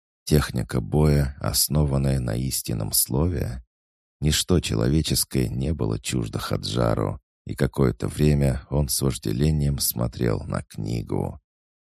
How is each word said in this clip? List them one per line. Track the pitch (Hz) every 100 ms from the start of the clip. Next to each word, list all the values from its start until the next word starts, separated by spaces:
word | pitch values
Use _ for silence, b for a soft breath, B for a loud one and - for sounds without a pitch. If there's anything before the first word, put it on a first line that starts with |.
| _ _
Техника | - 76 - 62 55 62
боя, | 50 73 76 73 67 -
основанная | 53 - - 73 71 67 69 67
на | 58 55
истинном | 65 - - 55 52
слове? | - - 62 85 67 - - - _ _ _ _ -
Ничто | 76 76 - 85
человеческое | - 55 60 78 73 67 - 67 58
не | 62 71
было | 78 53 53
чуждо | - 60 55 -
Хаджару, | - 50 50 57 57 55 50 - _ _
и | - -
какое-то | - - 64 - 52
время | - 76 71 69 65 -
он | 69 71
с | -
вожделением | 67 62 55 57 78 76 71 67
смотрел | - 60 62 - 58 50
на | 50 50
книгу. | - 53 53 57 - 50 50 - _ _ _ _ _